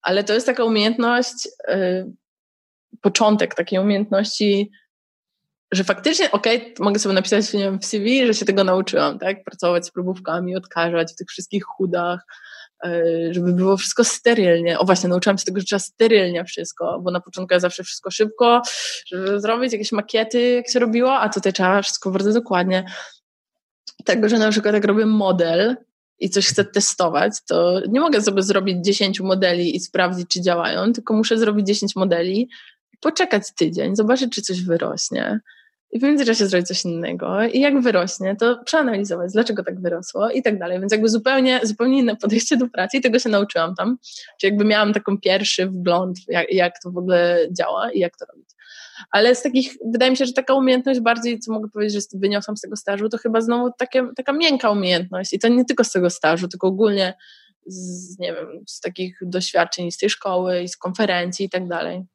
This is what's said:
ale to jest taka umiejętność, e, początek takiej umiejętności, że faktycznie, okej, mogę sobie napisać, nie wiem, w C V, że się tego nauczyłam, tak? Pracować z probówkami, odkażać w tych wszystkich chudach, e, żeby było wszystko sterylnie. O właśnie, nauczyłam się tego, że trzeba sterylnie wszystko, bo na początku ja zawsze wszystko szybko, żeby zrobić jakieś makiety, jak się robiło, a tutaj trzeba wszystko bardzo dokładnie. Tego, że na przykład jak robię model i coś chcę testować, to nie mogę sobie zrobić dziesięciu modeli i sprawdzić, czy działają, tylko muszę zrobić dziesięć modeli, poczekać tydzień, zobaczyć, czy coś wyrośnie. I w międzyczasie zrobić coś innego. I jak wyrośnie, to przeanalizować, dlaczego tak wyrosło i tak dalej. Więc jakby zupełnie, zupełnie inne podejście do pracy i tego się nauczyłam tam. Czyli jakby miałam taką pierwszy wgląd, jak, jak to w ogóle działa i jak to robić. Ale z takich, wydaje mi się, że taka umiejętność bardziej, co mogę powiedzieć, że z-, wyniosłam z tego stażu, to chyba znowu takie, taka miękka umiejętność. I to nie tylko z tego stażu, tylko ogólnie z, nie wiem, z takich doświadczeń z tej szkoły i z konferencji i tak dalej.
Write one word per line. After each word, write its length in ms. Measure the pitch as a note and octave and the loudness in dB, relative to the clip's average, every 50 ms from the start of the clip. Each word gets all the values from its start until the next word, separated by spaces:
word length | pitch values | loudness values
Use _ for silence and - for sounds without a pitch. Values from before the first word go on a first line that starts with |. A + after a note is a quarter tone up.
ale 220 | - E3+ F#3 G3+ G3+ | -2 0 0 0 0
to 100 | G#3 G#3 | 0 -2
jest 120 | A#3 B3+ | 0 0
taka 180 | C4 B3+ B3+ A#3 | 0 0 0 0
umiejętność, 840 | A3+ A3+ G#3+ G#3 A3 A#3 B3 A#3 A#3 A#3+ B3 B3 - - - - - - - - - | 0 2 2 2 0 0 0 0 0 2 0 0 -2 -6 -10 -12 -12 -12 -10 -4 -2
e, 360 | F3 G3 F#3 F3+ F3+ F#3 F#3+ - - _ _ _ _ _ _ _ _ _ _ _ _ _ _ _ - - | -2 0 0 0 -2 -4 -6 -10 -16 _ _ _ _ _ _ _ _ _ _ _ _ _ _ _ -20 0
początek 540 | - G3+ G3 - A3+ G#3+ G#3+ G#3 - E3+ - | 0 0 2 4 4 4 4 4 0 -2 -2
takiej 240 | - F3 - G3 F#3 | -6 -4 -2 -2 0
umiejętności, 920 | F#3+ G#3 G3+ G3 G#3 G#3 G3+ G3 G#3+ G#3 - - G#3+ G#3 G3+ G3 G#3 G#3 _ _ _ _ _ _ _ _ _ _ _ _ _ _ _ _ _ _ _ _ | 0 0 0 0 0 0 0 0 0 -2 -4 -2 0 0 2 0 -2 -4 _ _ _ _ _ _ _ _ _ _ _ _ _ _ _ _ _ _ _ _
że 120 | - F#3 F#3+ | -2 -2 0
faktycznie, 460 | - G3 - - D#4 E4 F4+ F#4 - | 0 -2 0 0 0 2 2 2 2
okej, 440 | - G#3 G#3 A3+ A3+ A#3 A#3 - - - | 0 0 2 2 0 0 -2 -8 -6 0
mogę 200 | F#3 G#3 G3+ G#3+ | 0 2 2 2
sobie 160 | - G3+ F#3+ | 0 2 0
napisać, 380 | F#3+ F#3+ - G#3+ G3+ G#3 - | 0 2 2 2 0 2 0
nie 120 | - G3+ G3 | -2 -2 -2
wiem, 140 | G3 F#3+ F#3+ | -2 -4 -4
w 60 | - | -6
C 140 | - - G#3 | -4 -4 -2
V, 280 | G3+ A3+ B3+ C4+ B3+ | 0 2 2 2 2
że 80 | A#3+ G#3+ | 2 0
się 100 | G#3+ G3+ | 2 0
tego 200 | G#3+ G3 G3 F#3+ | 0 2 2 2
nauczyłam, 540 | F#3+ F#3 F#3+ G3 - - D#3+ D3 D3 C3 - | 4 2 0 0 0 0 0 0 0 -2 -2
tak? 260 | - F#3 G3 F#3+ - | -4 -4 -4 -4 -10
Pracować 420 | - - - F3+ F3 F3 F3 F3 | -18 -10 -2 0 0 0 0 -2
z 40 | - | -4
probówkami, 680 | _ F3+ F3+ F3+ F#3+ F#3 F#3 - D#3+ F3 F3+ F3+ F#3 | _ -6 -6 -6 -6 -6 -6 -6 -4 -4 -4 -4 -6
odkażać 560 | F#3+ F#3 _ - E3+ E3 E3+ E3+ E3+ E3 E3 | -8 -8 _ -4 -2 -2 0 0 -2 -2 -4
w 40 | - | -6
tych 120 | - F#3+ - | -14 -16 -14
wszystkich 360 | - - F#3 _ - G3+ - | -14 -16 -12 _ -6 -6 -6
chudach, 560 | - - - G3 F3+ F3 F3 F3 F3 F3 F3+ _ _ - - - - - - - _ _ _ - | -6 -4 -4 -2 -2 -2 -2 -2 -4 -4 -6 _ _ -20 -20 -20 -20 -20 -20 -20 _ _ _ -8
e, 180 | F3 E3+ E3+ E3 E3+ E3 E3 E3+ E3 | -4 -2 0 0 0 0 0 -2 -2
żeby 220 | F3 F3+ F3 F3+ | -2 0 0 0
było 240 | F3+ F3 F#3 F#3+ G3 | 2 2 4 2 2
wszystko 280 | F#3+ - - - - A#3 | 2 0 -4 2 2 2
sterylnie. 760 | - - - _ A#3+ A#3 A3+ F#3+ F3 E3+ E3+ E3+ E3+ E3 - | 2 2 0 _ 2 4 6 6 4 4 4 4 0 2 2
O 60 | F3+ | 4
właśnie, 240 | F#3 F#3 F3+ - F3 | 4 4 4 4 0
nauczyłam 300 | F3+ F3+ - A3 G3 F#3+ | 0 2 2 2 0 0
się 60 | - | -2
tego, 160 | G3 F#3 G3+ | -4 -4 -4
że 60 | F#3 | -2
trzeba 140 | - G3+ G3 | -2 -4 -4
sterylnie 640 | - - _ _ A3+ A3+ A3+ G#3 F#3 F3+ F3 E3+ F#3 | -4 -8 _ _ 4 6 6 4 4 2 -2 -4 -6
wszystko, 560 | F3+ - E3+ E3+ - - - E3+ F3 F3 F3 | -6 -8 -8 -10 -10 -8 -6 -6 -4 -4 -4
bo 80 | F3+ F3+ | -4 -4
na 100 | F3+ F3 | -4 -4
początku 340 | F3 - - F#3 F#3 F3+ F#3 | -6 -8 -12 -10 -2 2 2
ja 60 | F3+ | 2
zawsze 240 | F3+ F3+ - - F#3 | 2 0 -4 -6 -12
wszystko 260 | - - - - F#3+ | -12 -12 -12 -10 -10
szybko, 520 | F#3 - G#3+ G#3+ G#3+ - B3 A#3 A#3+ A#3+ A#3+ - - - - - - - - | -2 -2 -2 -2 2 2 4 4 4 4 2 -2 -8 -6 -6 -8 -8 -10 -12
żeby 340 | - F3+ F3+ F#3+ G3 G3+ G3+ | -10 -8 -6 -2 -2 -2 0
zrobić 320 | G3+ G#3+ A3+ A#3+ B3+ B3+ | 0 -2 0 0 0 -2
jakieś 200 | A#3 G#3 G#3 - | -2 -4 -4 -2
makiety, 580 | A3 G#3 G#3 - - A3 A3 A3+ A#3 B3 A#3+ B3 | -4 -4 -4 -2 -2 -2 0 2 0 2 2 4
jak 200 | B3 B3 A#3+ A#3+ | 2 2 0 0
się 80 | - B3 | 0 2
robiło, 360 | A#3+ A3+ A3 A#3+ B3 C4 C4+ B3 | 2 2 2 2 2 2 2 2
a 100 | - G#3 | 0 0
tutaj 240 | G#3+ G3 - F#3+ | -2 0 -2 -2
trzeba 300 | F#3 - F#3+ F3+ G3 G3+ | 0 2 2 4 4 2
wszystko 280 | G3 - - - - G3 | 2 -2 -6 -4 -4 -2
bardzo 220 | F#3 F#3+ G3 G#3 | -2 0 2 2
dokładnie. 520 | G#3+ A#3+ A#3+ A#3+ F#3+ F3 F3 F#3 F#3 F#3 F#3 F#3 - - - - - _ _ _ _ _ _ _ _ _ _ _ _ _ _ - _ _ - | 2 2 0 0 0 0 2 2 0 0 -2 -6 -14 -16 -16 -18 -20 _ _ _ _ _ _ _ _ _ _ _ _ _ _ -20 _ _ 0
Tego, 240 | - F#3 A3+ G#3 G#3 | 0 2 2 4 2
że 100 | A#3 A3+ | 4 4
na 120 | G#3+ G#3+ | 4 2
przykład 240 | G#3+ G#3+ G3+ G#3 G#3 | 2 2 2 2 2
jak 100 | G#3 G#3 | 2 2
robię 220 | G#3 G3+ G#3+ A3 | 2 2 2 4
model 680 | G#3+ A3 G#3+ G3 F#3+ F#3 F3+ E3+ E3 E3 F3 G3+ A#3 C4 B3+ _ _ _ _ _ _ _ _ | 4 2 2 2 2 2 2 2 2 2 2 2 2 0 -4 _ _ _ _ _ _ _ _
i 120 | - F#3+ | -6 -2
coś 160 | - G3+ F#3+ | 0 0 0
chcę 180 | - - - G3 | 2 2 0 0
testować, 680 | G3+ - G3+ G3 - - - F3+ E3 - C#3+ - G#3+ G#3 - _ - | 0 0 0 0 0 0 0 -2 0 2 2 0 0 -2 -4 _ -2
to 320 | E3+ E3+ E3+ F3+ F3+ F#3+ - - | 0 2 4 2 2 0 -2 0
nie 120 | A3 C4+ | 0 2
mogę 220 | D#4+ E4 D4 G#3 | 2 2 2 2
sobie 200 | G#3 A3 G3 G3 | 2 2 0 0
zrobić 420 | F#3+ G3 G3+ G3 F#3 G3 F3+ F3+ E3+ | 0 2 0 0 0 0 -2 0 0
dziesięciu 400 | G3+ G3 - G3+ F#3+ G3+ G3 F#3+ | 0 0 0 0 -2 -2 -4 -2
modeli 520 | F#3+ F#3 F#3+ F#3+ F3+ F3 F3 F3 E3+ - | 0 0 2 2 2 2 0 0 -2 -2
i 40 | F#3 | -4
sprawdzić, 480 | - - - F#3 F3+ F3+ F#3 F3+ F3 _ | -8 -4 -2 0 0 0 -2 -4 -4 _
czy 120 | - F#3 | -4 -2
działają, 520 | F3+ F#3 F3 E3+ E3+ - F3+ F3+ F#3+ A3 | 0 0 0 0 -2 -2 -2 0 0 0
tylko 220 | A#3 A3+ - - A3 | 0 -2 -2 0 0
muszę 240 | G#3+ A3 - A3+ A3 | 0 2 2 2 2
zrobić 280 | A3+ G#3+ G#3 G#3 G3 | 2 2 2 0 2
dziesięć 300 | F#3+ G#3 - G3+ G3+ - | 0 0 0 -2 -4 -2
modeli, 520 | F#3+ F#3+ G3 E3+ E3+ E3+ F#3 F#3+ G#3+ B3 B3 - - - - _ _ _ _ _ _ | -2 2 2 2 2 2 0 0 -2 -2 -4 -8 -20 -20 -20 _ _ _ _ _ _
poczekać 420 | - D#4 D#4+ - F#4 F#4 - G#3 G3+ - _ | -4 -4 0 0 0 2 2 -2 -2 -4 _
tydzień, 400 | - E3+ D#3 E3 - C#3+ E3 G3 | -2 -2 0 0 -2 -2 -2 0
zobaczyć, 380 | G#3+ G#3+ G#3+ B3+ C4 C4 A#3 - | 0 2 2 2 0 0 -4 -4
czy 80 | G#3 | -6
coś 200 | G3+ - F#3 F3+ | -6 -4 -4 -4
wyrośnie. 800 | F3+ F3+ E3 E3+ - - - E3 - - - - - - - A3 _ - - _ _ _ _ _ _ _ | -2 -2 -2 -2 -2 -4 -4 -6 -6 -4 -4 -4 -2 -2 -4 -4 _ -10 -20 _ _ _ _ _ _ _
I 80 | - A#3 | -4 0
w 40 | |
międzyczasie 440 | B3+ C#4+ D4+ C#4+ C4+ A3+ A3+ A3+ G#3 | 2 2 2 2 2 2 2 2 2
zrobić 220 | F#3+ F#3+ F3+ F3 - | 2 2 0 0 0
coś 160 | F#3+ F3+ - | -6 -4 -4
innego. 580 | F3+ E3+ E3 E3+ - F3 F3+ - - F#3 G3+ | -4 -6 -4 -6 -6 -6 -6 -4 -4 -2 0
I 180 | A3+ A#3 - C4 | -2 0 2 2
jak 200 | C#4 C#4+ C#4 C#4 | 4 4 4 4
wyrośnie, 560 | B3 B3 G#3+ F#3 F3 F#3+ - - F#3+ F#3+ G3+ | 2 4 2 2 0 0 -6 -6 -4 -4 -2
to 220 | G3+ A#3 A#3 A#3+ A#3 A#3+ | 0 0 0 0 -2 -4
przeanalizować, 680 | - - D#4+ D4 B3 A3 G3 G3+ G3 E3+ F3 F3 F#3 | -2 0 0 2 2 0 -2 -2 -4 -4 -4 -4 -2
dlaczego 320 | F#3+ G#3+ A#3+ A#3 G#3+ G3 F3+ | 0 0 0 0 -2 -4 -4
tak 160 | - F#3 F#3 | -6 -8 -4
wyrosło 500 | F3+ E3+ E3+ E3+ F#3 - - F#3+ G3+ A#3 | -4 -4 -4 -4 -8 -8 -4 -2 -2 0
i 120 | - C4 | 0 0
tak 160 | - A3+ G#3+ F#3+ | 0 0 -2 -2
dalej. 220 | F3 F3 F3+ F#3 | -4 -4 -4 -4
Więc 120 | F#3+ G3+ | -2 0
jakby 160 | G#3+ G#3+ A3 A3+ | 0 2 2 2
zupełnie, 520 | A3 A3+ G#3+ C4 C4+ C4+ B3+ C4 B3+ B3 | 2 2 2 2 2 4 4 4 2 2
zupełnie 360 | - G#3+ G#3 - A#3 B3+ C4 C#4 | 0 -2 -2 0 2 2 4 4
inne 180 | B3 A#3 G#3 | 2 2 0
podejście 400 | - - G#3+ G#3+ A3 G#3 - D4+ | 0 0 0 2 0 2 2 2
do 120 | A#3+ B3+ A#3+ | 2 2 0
pracy 280 | - - F#3 G3+ - | 0 -4 -4 -2 -2
i 40 | C4+ | 0
tego 180 | B3+ B3 A3 B3 | 0 2 2 2
się 100 | - A#3+ | 0 2
nauczyłam 460 | G#3+ G3+ G3+ G#3 - E3+ E3 E3 F#3 | 2 2 0 0 0 -2 -2 -2 -2
tam. 240 | - F#3 A3 B3+ B3 _ - - - - - _ - | -2 -2 -2 -2 -4 _ -20 -20 -20 -20 -20 _ -2
Czyli 120 | - G3 | 0 0
jakby 120 | G#3 G3+ G3+ | 2 4 4
miałam 280 | G#3+ G#3 G#3+ G#3+ G#3 | 4 4 4 2 2
taką 280 | G#3+ G#3 - - G3 G3+ | 0 0 0 -2 -2 0
pierwszy 460 | - F#3 F#3 G3 G#3+ - - - F3+ | 2 2 2 2 0 0 0 0 -2
wgląd, 520 | F#3+ F#3+ F3+ F3+ F3 F3 F3+ F#3 F#3 F3+ F3+ - - | -2 -2 -2 0 2 2 2 0 -2 -6 -10 -8 -4
jak, 240 | - F3 D#3+ - | -2 -2 0 2
jak 220 | F#3+ F#3 F3 F3 F3 - | 2 2 2 2 0 -8
to 80 | - F3+ | -14 -8
w 60 | F3+ | -8
ogóle 420 | F3+ F3+ F#3 F3+ F3 F3 F3 F3 F3 D#3+ - | -6 0 2 4 4 4 4 4 2 2 2
działa 420 | F3+ F3 F3 F3 E3+ F#3+ G#3+ A#3 | 0 -4 -2 -2 -2 -2 -4 -2
i 60 | - G3+ | 0 -2
jak 180 | F3 E3+ _ | -2 -2 _
to 100 | _ - | _ -18
robić. 220 | - - - _ _ _ _ - - - - - - - - - _ | -18 -18 -20 _ _ _ _ -20 -20 -20 -20 -20 -20 -20 -20 -10 _
Ale 240 | - G3+ G#3+ A#3+ B3+ | 2 4 6 6 4
z 80 | B3 | 4
takich, 340 | - C#4+ B3 C4+ B3+ - - - - A3+ | 0 0 2 2 0 0 -8 -10 -6 -4
wydaje 180 | A3+ A#3 B3+ C4 | 0 2 4 2
mi 60 | C4 | 4
się, 100 | B3+ C4+ | 2 0
że 60 | B3 | 0
taka 220 | B3+ C4+ B3+ - C4 | 0 -2 0 2 2
umiejętność 460 | C4+ C4 C4 B3+ B3+ B3+ C4+ C4+ B3 | 4 4 4 2 2 2 0 0 2
bardziej, 380 | A3+ A#3 A#3 A#3 A3+ A#3+ A#3 A3 | 2 2 2 2 0 -4 -4 -4
co 140 | - A3+ | -6 -6
mogę 160 | A3 G#3+ G#3+ G#3+ | -6 -6 -6 -8
powiedzieć, 260 | _ G#3+ G#3 G#3+ G#3 | _ -4 -4 -2 -2
że 60 | G#3 | -4
z-, 200 | G3+ _ - F#3+ | -6 _ -6 -2
wyniosłam 360 | G3 G3+ G#3 G3+ G3+ - G#3+ | -2 0 0 -2 -4 -6 -10
z 40 | G#3 | -10
tego 160 | - - G#3+ | -10 -12 -12
stażu, 320 | G3+ - G3+ G3+ G3+ G#3 A3 | -8 -6 -6 -4 -2 -2 -4
to 100 | A3+ A3+ | -4 -4
chyba 220 | - A#3 A3 A3+ | -4 0 0 0
znowu 300 | A3+ A3+ A#3+ A#3+ B3 B3 A#3+ - | 0 0 0 0 0 -4 -4 -4
takie, 300 | C4 B3+ - C4 B3+ B3 C4 | -8 -2 0 -2 -2 -2 -8
taka 160 | - B3+ C#4 | -6 -4 -2
miękka 380 | C#4 D4+ E4+ D#4+ C#4 B3+ - A3 | 0 2 2 2 2 2 2 0
umiejętność. 600 | G#3 G#3 F#3+ F3+ F3+ E3+ F3+ F#3 F#3 F#3 G3 - | 2 2 2 2 0 0 0 -4 -6 -6 -6 -4
I 60 | - G3+ | -4 0
to 100 | - A3+ | 2 4
nie 160 | A#3+ B3 B3 | 4 4 2
tylko 200 | B3 C4 - A3+ | 2 2 0 0
z 80 | - | 0
tego 180 | - F#3+ F3+ F3 | 2 0 0 0
stażu, 380 | F3 - - D#3 E3 E3+ F#3 F3+ | 0 0 0 0 2 0 -2 -6
tylko 180 | - F#3 - | -6 -2 -2
ogólnie 480 | F#3 F#3+ F#3+ A3+ G#3+ G3+ G3 F#3+ F3+ F#3+ _ - - - _ _ _ _ _ _ | -2 2 2 2 2 2 2 0 -2 -4 _ -20 -20 -20 _ _ _ _ _ _
z, 520 | - F#3+ F#3 F#3 F3+ F3+ F3+ F#3 F#3 F3+ G3 | -18 -16 -14 -12 -12 -14 -14 -14 -18 -12 -10
nie 160 | F3 F3 E3+ | -8 -8 -8
wiem, 140 | - D#3+ - - - G#3 | -8 -12 -14 -16 -18 -18
z 140 | - - - | -20 -18 -12
takich 380 | - F3+ F3+ - F#3 F3+ F3+ - | -12 -12 -8 -8 -10 -10 -10 -12
doświadczeń 680 | F#3+ F3+ F3+ F#3 F3+ - - F3 E3+ - - F3+ F3+ E3+ | -12 -6 -4 -4 -4 -2 0 0 0 0 -4 -6 -6 -8
z 80 | E3+ - | -4 -2
tej 120 | - G#3+ | -2 -2
szkoły 520 | - - - G3 F3+ F3+ F#3 F#3 F3+ F3 | -2 -2 -4 -4 -2 -2 -2 -2 -2 -2
i 60 | F3 F3+ | -4 -6
z 80 | - | -10
konferencji 680 | _ - F#3 F3+ - A3 G3 F3+ F3+ F3 F3+ F3+ - G3 | _ -8 -8 -2 -2 -2 0 0 -2 -2 -4 -4 -6 -6
i 40 | F#3+ | -4
tak 180 | - F#3 F#3 F3 | -4 -6 -6 -4
dalej. 360 | F3 E3+ - E3+ F3+ F#3 F#3 _ | -6 -6 -6 -6 -8 -10 -12 _